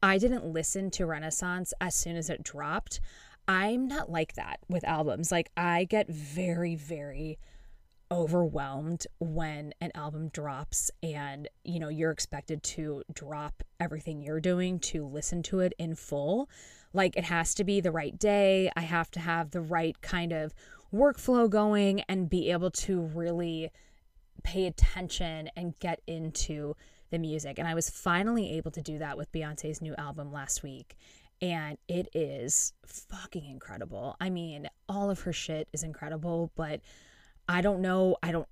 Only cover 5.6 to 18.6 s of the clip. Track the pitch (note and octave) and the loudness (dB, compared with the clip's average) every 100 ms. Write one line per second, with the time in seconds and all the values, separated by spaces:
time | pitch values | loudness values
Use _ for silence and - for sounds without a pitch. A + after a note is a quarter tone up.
5.6 | F3 E3+ F3+ G#3+ G#3 D#3+ D3 D3+ F3+ E3+ | 2 2 4 2 0 -4 -6 -4 -2 0
6.6 | F3 E3 D3 D#3+ C#3+ C#3 D#3 D#3 - - | 0 -2 -6 -8 -6 -6 -6 -8 -14 -18
7.6 | - - - _ _ F3 D#3+ F3 E3+ D3+ | -20 -20 -20 _ _ 0 2 4 2 0
8.6 | C#3 C3+ D3+ E3+ - - E3+ D#3 D#3+ D3+ | -4 -4 -4 -4 -6 -6 -4 0 -2 -4
9.6 | D3 - E3+ - D3+ D3+ D#3 - D3 C3 | -10 -8 -8 -6 -8 -6 -6 -6 -6 -6
10.6 | C#3+ - - - E3 D3 C#3+ C#3 D3 _ | -4 -2 -2 -2 -6 -6 -6 -8 -12 _
11.6 | - E3+ D#3 D#3 D#3+ D#3 - D3 - D3+ | -6 -4 -4 0 0 0 -4 -6 -6 -6
12.6 | - - D#3 C#3+ - D3+ D3 D3+ D3 - | -6 -6 -4 -6 -8 -12 -8 -8 -6 -8
13.6 | - _ E3+ D#3 D3 D3+ C#3+ D#3 E3+ F3+ | -10 _ -4 -4 -6 -8 -4 0 2 4
14.6 | F#3 F3+ - E3 C#3+ C#3+ - F3 D#3+ F#3 | 2 0 -2 -4 -4 -4 -2 -2 0 2
15.6 | F3+ - E3 D#3+ - C#3+ C#3+ G#3 C#4 - | 2 2 -4 -6 -4 -2 2 2 0 -8
16.6 | - - - F#3 F#3+ - E3+ E3+ E3 - | -20 -20 -4 2 4 2 0 2 2 2
17.6 | G3 G3+ F3+ D#3+ D3 - G#3 G3+ G3 F#3+ | 4 4 4 0 -2 2 4 8 8 8